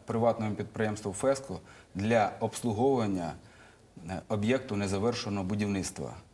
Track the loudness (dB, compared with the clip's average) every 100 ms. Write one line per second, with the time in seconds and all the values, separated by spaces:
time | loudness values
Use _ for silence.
0 | -4 4 4 4 -2 -2 -6 -2 -2 -2
1 | -6 0 0 0 -2 -10 -12 -20 -10 -2
2 | 4 4 4 0 -4 -2 -2 2 4 4
3 | 2 0 -2 -6 -16 -20 -20 -20 -20 -16
4 | -8 -8 -2 0 2 2 0 -2 0 2
5 | 0 0 -4 -4 -2 0 0 0 -4 -6
6 | -10 -10 -18